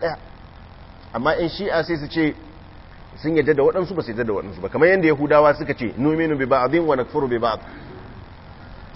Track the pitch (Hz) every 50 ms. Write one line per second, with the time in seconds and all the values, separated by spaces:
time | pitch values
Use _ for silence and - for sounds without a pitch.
0 | 165 165 147 - - - - - - - - - - - - - - - - -
1 | - - - 117 131 156 156 - 170 160 - - 104 - 160 165 156 - 170 143
2 | 147 135 - 165 156 147 - - - - - - - - - - - - - -
3 | - - - - - 160 165 151 135 147 156 - - - - 190 180 - 196 160
4 | 127 123 104 117 120 110 101 90 - 98 90 90 92 95 - 135 156 180 190 190
5 | 160 156 151 135 147 143 151 147 151 147 143 - 156 127 131 123 123 101 - 101
6 | 135 151 156 160 165 160 151 131 135 120 135 131 123 127 151 170 165 156 139 127
7 | 120 - - 151 139 127 120 113 117 117 107 101 - - - - - - - -
8 | - - - - - - - - - - - - - - - - - - -